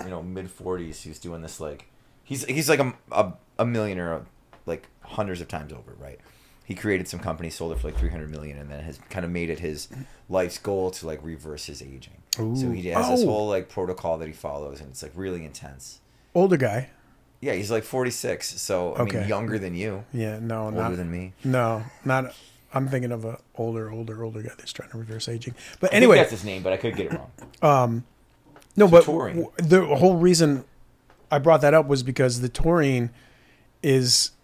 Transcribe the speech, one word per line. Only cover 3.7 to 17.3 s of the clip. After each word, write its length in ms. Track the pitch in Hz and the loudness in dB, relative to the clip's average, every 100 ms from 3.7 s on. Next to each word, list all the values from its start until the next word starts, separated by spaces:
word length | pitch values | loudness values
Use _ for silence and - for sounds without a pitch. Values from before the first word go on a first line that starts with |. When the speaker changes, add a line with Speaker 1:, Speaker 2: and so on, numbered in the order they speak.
| 117 107 92 87 82 - _ _ - - | 0 -2 -4 -4 -6 -10 _ _ -16 -8
Speaker 1:
like, 200 | 82 - _ | -8 -10 _
hundreds 400 | - - 101 90 | -14 -6 -6 -6
of 60 | 85 | -8
times 260 | 80 73 | -10 -10
over, 220 | 69 - 64 | -16 -20 -18
right? 200 | 69 62 - _ _ _ | -18 -18 -20 _ _ _
He 120 | - 95 | -14 -6
created 320 | 107 95 90 | -2 0 -2
some 120 | 87 | -8
company, 300 | 87 80 82 | -6 -6 -8
sold 220 | - 82 | -8 -6
it 80 | 82 | -4
for, 80 | 76 | -4
like, 100 | 78 | -2
three 140 | 80 | -2
hundred 180 | 85 76 | -4 -10
million, 300 | 78 76 71 | -12 -12 -14
and 100 | 71 | -14
then 140 | 73 | -12
has 160 | 78 69 - | -14 -16 -12
kind 160 | 95 87 | -8 -6
of 60 | |
made 180 | 87 82 | -4 -4
it 80 | 76 | -4
his 300 | 82 76 - 131 127 - - | -6 -8 -12 -16 -18 -20 -4
life's 300 | 92 90 - | -2 -2 -4
goal 320 | - 98 92 | -4 -2 -2
to, 160 | - 82 | -6 -10
like, 120 | 76 | -10
reverse 420 | 78 78 76 73 - | -10 -12 -12 -12 -12
his 160 | 71 | -14
aging. 400 | 69 67 - - - - | -16 -18 -20 -20 -8 -4
So 80 | |
Speaker 2:
Ooh. 280 | 110 127 127 | -2 -2 -2
Speaker 1:
he 160 | 110 87 | -4 -2
has 200 | 82 247 | 0 2
this 120 | 254 | 2
Speaker 2:
Oh. 20 | 208 | 2
Speaker 1:
whole, 220 | 107 107 | 2 0
like, 200 | 95 90 | -2 -4
protocol 500 | - 92 90 85 82 | -6 -6 -4 -4 -4
that 80 | 80 | -6
he 60 | |
follows, 460 | 78 87 73 73 69 | -12 -10 -10 -10 -12
and 120 | 73 | -16
it's, 100 | 65 | -16
like, 120 | 73 80 | -16 -10
really 280 | 95 90 | -8 -8
intense. 580 | 80 76 73 65 - - _ _ _ 175 | -10 -16 -18 -18 -20 -20 _ _ _ 2
Speaker 2:
Older 220 | 190 170 | 4 4
guy. 340 | 123 107 135 - _ _ _ | 2 -2 -6 -14 _ _ _